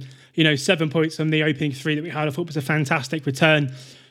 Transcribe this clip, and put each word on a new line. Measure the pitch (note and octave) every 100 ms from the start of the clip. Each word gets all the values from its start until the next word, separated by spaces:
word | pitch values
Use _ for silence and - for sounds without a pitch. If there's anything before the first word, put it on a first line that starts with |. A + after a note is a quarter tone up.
| C3 - - -
you |
know, | D#3 D3
seven | - F3+ D#3
points | E3 D#3+ -
from | D#3
the | D#3
opening | D#3 C#3 D3+
three | C3 D#3+ D3+
that |
we | E3
had, | D3 D3+
I |
thought | C3+ E3
was | D3+
a |
fantastic | C3+ D#3 D3 E3 C3 D#3+ -
return. | C3 D#3+ D#3 C#3 C3 - - -